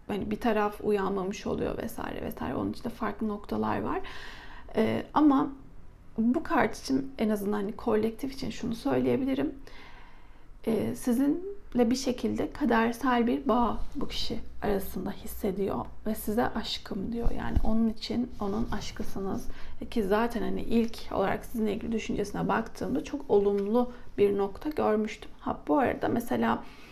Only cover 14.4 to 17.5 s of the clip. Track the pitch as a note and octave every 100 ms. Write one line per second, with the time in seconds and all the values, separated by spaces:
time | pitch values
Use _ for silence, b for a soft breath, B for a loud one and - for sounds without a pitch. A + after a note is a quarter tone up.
14.4 | - - - G3 G3 F#3 G3 - - -
15.4 | - F#3 G3 - - - - A3 - G#3+
16.4 | B3 A3+ A3+ - - - G3 A#3 A#3 -
17.4 | A#3